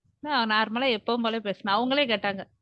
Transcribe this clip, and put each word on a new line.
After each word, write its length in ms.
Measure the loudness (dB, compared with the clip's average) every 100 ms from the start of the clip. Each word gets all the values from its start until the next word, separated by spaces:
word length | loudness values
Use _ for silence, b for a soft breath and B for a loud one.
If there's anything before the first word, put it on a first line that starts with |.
| _ _
நான் 300 | -2 0 2
நார்மலா 480 | 2 0 0 0 0
எப்பவும் 260 | 0 0
போல 160 | 0 -2
பேசினேன். 360 | -4 -4 0 0
அவங்களே 340 | 2 2 2
கேட்டாங்க, 360 | 0 -2 -4 -10 _